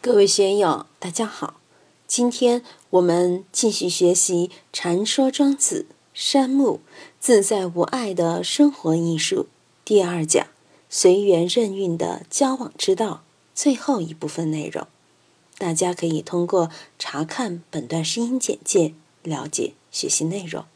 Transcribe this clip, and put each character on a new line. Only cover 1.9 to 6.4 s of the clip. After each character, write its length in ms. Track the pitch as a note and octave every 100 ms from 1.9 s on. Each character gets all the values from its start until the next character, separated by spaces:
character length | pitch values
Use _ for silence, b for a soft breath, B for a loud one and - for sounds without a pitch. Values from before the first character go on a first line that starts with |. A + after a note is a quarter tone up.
| b _
今 240 | - A#3+
天 320 | A#3+ B3 A#3+ A#3+ B B
我 100 | F#3
们 420 | F3+ E3+ F3+ F3+ F#3+
继 180 | - A#3
续 200 | G#3 F3+
学 260 | F3 F3+ F3
习 320 | - F3 F3 B B
《禅 340 | - F3 F3 G#3+
说 240 | - C4
庄 240 | C4 C#4
子· 320 | C#4 - - - _ _
山 360 | - - C#4